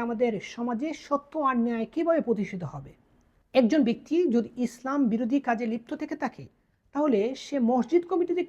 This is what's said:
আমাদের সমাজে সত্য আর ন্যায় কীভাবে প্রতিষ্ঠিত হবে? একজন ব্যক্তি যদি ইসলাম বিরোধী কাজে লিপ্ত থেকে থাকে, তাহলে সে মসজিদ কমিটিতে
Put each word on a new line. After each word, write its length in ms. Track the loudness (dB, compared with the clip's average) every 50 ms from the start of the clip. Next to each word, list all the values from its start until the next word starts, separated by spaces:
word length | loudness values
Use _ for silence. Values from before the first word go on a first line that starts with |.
| -2
আমাদের 260 | -4 -2 0 0 0 0 -2 -8 -10 -10
সমাজে 360 | -6 -4 -4 -4 -4 -4 -6 -6 -8 -6 -4
সত্য 260 | -4 -4 -4 -6 -6 -2 0 0
আর 60 | 2 2 0
ন্যায় 220 | 0 0 -2 -4 -4 -2
কীভাবে 280 | -2 2 2 2 2 2 0
প্রতিষ্ঠিত 380 | 0 0 -2 -4 -6 -8 -8 -8 -10
হবে? 200 | -12 -14 -14 -20 _ _ _ _ _ _ _ _ _ _ _ 4 4
একজন 220 | 4 6 6 4 4 4
ব্যক্তি 280 | 2 -2 -4 -2 0 2 2 4 2
যদি 140 | 2 0 0 -4 -4 -4
ইসলাম 340 | -4 -4 -8 -8 -4 0 2 2 2
বিরোধী 280 | 2 0 0 0 0 0 0 0
কাজে 180 | -2 -2 -2 -4
লিপ্ত 200 | -4 -6 -6 -10 -8 -8
থেকে 140 | -6 -8 -6 -6 -6
থাকে, 220 | -8 -8 -10 -20 -20 _ _ _ _ _ _ _ _ -4
তাহলে 260 | -2 2 2 2 2 2 0 -2 -6 -10
সে 120 | -6 -2 0 2 2
মসজিদ 320 | 4 2 2 2 2 0 2 2
কমিটিতে 320 | 0 0 0 0 0 -2 -2